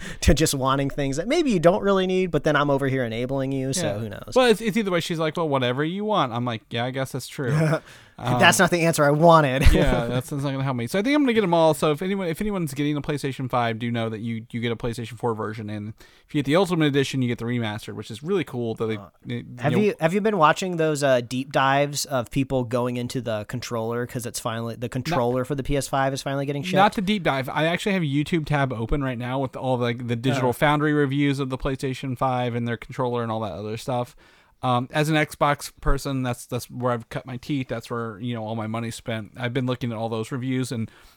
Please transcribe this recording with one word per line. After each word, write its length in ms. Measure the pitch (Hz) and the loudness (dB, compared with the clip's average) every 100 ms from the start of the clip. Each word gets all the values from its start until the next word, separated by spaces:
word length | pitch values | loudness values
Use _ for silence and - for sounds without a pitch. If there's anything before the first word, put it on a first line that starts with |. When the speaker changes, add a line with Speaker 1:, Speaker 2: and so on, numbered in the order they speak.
| - - | -4 0
Speaker 1:
to 160 | - 151 | 4 4
just 180 | 156 | 4
wanting 380 | 139 131 139 139 | 2 0 2 0
things 260 | 143 139 135 | -2 -2 -2
that 100 | 202 | 0
maybe 220 | 330 294 | 0 2
you 100 | 190 | 4
don't 220 | 165 196 | 4 4
really 240 | 196 196 185 | 2 2 2
need, 240 | 185 185 | 0 0
but 140 | 151 | 0
then 120 | 156 143 | 2 2
I'm 140 | 147 | 2
over 180 | 139 135 | 2 2
here 160 | 135 | 0
enabling 480 | 117 113 127 139 135 | -2 -2 -4 -2 -2
you, 220 | 135 131 | -2 -2
so 140 | 135 160 | -2 -2
Speaker 2:
Yeah. 40 | 107 | -2
Speaker 1:
who 120 | 110 | -6
knows? 240 | 104 - 247 | -8 -2 2
Speaker 2:
Well, 100 | 254 | 4
it's, 100 | 208 | 4
it's 160 | 226 190 | 2 0
either 140 | 196 | 0
way. 80 | 175 | 0
She's 180 | - 160 | -2 -2
like, 200 | 156 165 | -2 -2
"Well, 120 | 160 | 0
whatever 340 | 135 123 127 | 2 2 0
you 220 | 156 190 208 | -2 -2 -2
want." 260 | 202 135 | 0 0
I'm 140 | 120 123 | -2 -4
like, 160 | 110 - | -4 -6
"Yeah, 160 | 117 123 | -4 -4
I 60 | |
guess 220 | 131 135 | -2 -4
that's 140 | 135 - | -6 -10
true." 520 | - 143 156 160 156 - | -6 0 2 2 0 -4
Speaker 1:
<laughs> 40 | - - - | -20 -20 -8
Speaker 2:
Um, 220 | 117 123 | -2 4
Speaker 1:
That's 200 | 175 - | 4 6
not 100 | 180 | 4
the 120 | 175 | 4
answer 220 | 165 156 | 2 4
I 60 | 143 | 4
wanted. 540 | 147 170 160 139 131 | 6 8 8 8 6
<laughs> 80 | - | 8
Speaker 2:
yeah, 320 | 156 135 123 117 | 8 6 2 0
that's, 240 | 123 - | -2 -4
that's 140 | 143 | -4
not 80 | 139 | -4
gonna 120 | 135 | -2
help 120 | 135 123 | -2 -2
me. 100 | 117 | -2
So 140 | 185 | 0
I 20 | |
think 140 | 220 294 | 2 4
I'm 80 | |
gonna 100 | 269 | 4
get 100 | 220 | 4
'em 120 | 196 170 | 4 6
all. 180 | 160 | 6
So 160 | 156 160 | 4 2
if 120 | 147 | 0
anyone, 240 | 185 196 180 | 0 -2 -2
if 120 | 160 | -2
anyone's 320 | 208 202 160 131 | -2 -2 -2 -2
getting 200 | 147 147 | -2 -2
a 60 | |
PlayStation 480 | - 147 151 131 131 | -4 -4 -4 -4 -2
five, 300 | 127 117 113 | 0 0 -2
do 100 | 120 | -2
know 200 | 117 113 | -2 -2
that 100 | 110 | -4
you, 260 | 117 113 113 | -6 -6 -6
you 80 | 120 | -4
get 120 | 120 | -4
a 40 | 113 | -2
PlayStation 420 | 123 117 113 110 | -4 -6 -10 -6
four 160 | 120 | -4
version, 380 | 110 104 113 104 | -2 -4 -6 -8
and 220 | 104 104 - - - _ | -8 -10 -14 -20 -20 _
if 80 | 147 | -4
you 40 | |
get 60 | 135 | 2
the 100 | 156 | 2
Ultimate 300 | 185 175 151 | 2 4 4
Edition, 380 | 139 135 135 | 4 0 0
you 40 | 123 | 0
get 120 | 117 | -2
the 60 | 117 | -2
remastered, 500 | 123 113 104 - 107 | -2 -2 -6 -10 -12
which 160 | 104 | -12
is 100 | 107 | -12
really 220 | 151 196 | -2 -2
cool. 320 | 147 127 117 107 | -2 -4 -4 -2
That 100 | 113 | -2
they, 120 | 110 | -4
Speaker 1:
Uh, 80 | 90 _ - | -8 _ -10
Speaker 2:
they, 100 | 120 | -8
you 80 | - 123 | -8 -4
Speaker 1:
have 140 | 143 | 0
Speaker 2:
know 80 | 165 | 4
Speaker 1:
you, 160 | 208 - | 2 2
have 140 | 165 | 0
you 80 | 202 | 2
been 160 | 208 208 | 2 4
watching 400 | 151 160 190 170 | 4 4 -2 0
those, 240 | 160 147 | 0 2
uh, 200 | 139 127 | 2 2
deep 300 | 120 127 139 | 0 -6 -2
dives 540 | 147 135 139 143 143 - | 2 4 4 2 -2 -4
of 240 | 135 117 | -4 -2
people 340 | 143 135 131 | -2 0 0
going 340 | 120 120 123 123 | 0 -2 -2 -4
into 240 | 123 135 | -4 -6
the 240 | 117 107 104 | -4 -6 -6
controller 600 | 123 - 117 113 120 123 | -8 -6 -6 -4 -4 -6
'cause 220 | 127 113 | -6 -8
it's 120 | - | -8
finally, 340 | 123 113 117 110 | -6 -6 -6 -6
the 140 | 120 | -6
controller 540 | 135 123 143 123 127 | -6 -2 2 2 0
for 120 | 123 143 | -2 -4
the 80 | |
P 120 | 123 139 | 0 -2
S 120 | - | 0
five 260 | 135 135 | 0 0
is 80 | 135 | -2
finally 240 | 143 139 139 | -4 -4 -2
getting 160 | 143 | -4
shipped? 140 | 185 185 | 0 4
Speaker 2:
Not 180 | 208 | 4
the 80 | 233 | 4
deep 220 | 185 214 | -2 0
dive. 260 | 160 139 131 | 0 -2 -2
I 160 | - 160 | 0 0
actually 280 | 175 214 | 0 0
have 100 | 190 | 0
a 20 | 156 | 2
YouTube 400 | 143 147 170 147 | 0 0 -2 0
tab 260 | 147 135 | 0 0
open 320 | 117 113 147 | -2 -2 0
right 140 | 135 120 | 0 -4
now 220 | 120 131 | -4 -2
with 160 | 131 - | -4 -4
all 220 | 131 123 | -2 0
the, 180 | 120 120 | 0 -2
the 220 | 117 120 | -4 -2
Digital 320 | 131 131 127 | 0 2 0
Speaker 1:
Oh. 40 | |
Speaker 2:
Foundry 400 | 117 151 147 151 | 2 4 4 4
reviews 460 | 147 143 139 143 139 | 2 2 2 2 0
of 100 | 135 | -2
the 80 | 131 | -2
PlayStation 580 | 147 135 135 127 135 123 | -4 -2 -4 -4 -6 -2
five 380 | 131 127 123 | 0 0 -2
and 140 | 120 117 | -2 -2
their 100 | 117 | -4
controller 460 | - - 127 120 | -6 -4 -2 -2
and 80 | 117 | -2
all 80 | 110 | -4
that 140 | 107 | -4
other 240 | 85 107 113 | -6 -8 -8
stuff. 380 | - 123 120 - - _ _ _ | -4 -4 -4 -10 -20 _ _ _
Um, 260 | 131 123 131 | 0 0 0
as 180 | 156 151 | -2 2
an 60 | 156 | 2
Xbox 560 | 151 - 147 143 - - | 0 0 0 0 -6 -6
person, 400 | 151 139 143 131 | 0 0 0 -4
that's, 240 | 127 120 - | -4 -6 -6
that's 240 | 123 - | -8 -8
where 240 | 131 123 | -4 -2
I've 160 | 117 113 | -2 -4
cut 160 | 139 127 | -12 -10
my 120 | 123 | -12
teeth. 300 | - 147 127 | -6 -4 -4
That's 220 | 117 - | -8 -6
where, 300 | 117 117 98 | -8 -6 -8
you 160 | 120 117 | -6 -6
know, 80 | 110 | -6
all 100 | 113 | -6
my 120 | 110 | -4
money's 260 | 113 117 | -4 -6
spent. 380 | - - 110 104 - | -8 -8 -8 -8 -8
I've 200 | 123 127 | -4 -2
been 100 | 127 | -2
looking 260 | 123 120 | -2 -4
at 60 | 110 | -4
all 100 | 113 | -4
those 240 | 110 110 | -4 -4
reviews 400 | 135 131 131 127 | -6 -4 -2 -2
and 160 | 120 110 - - | -4 -6 -10 -20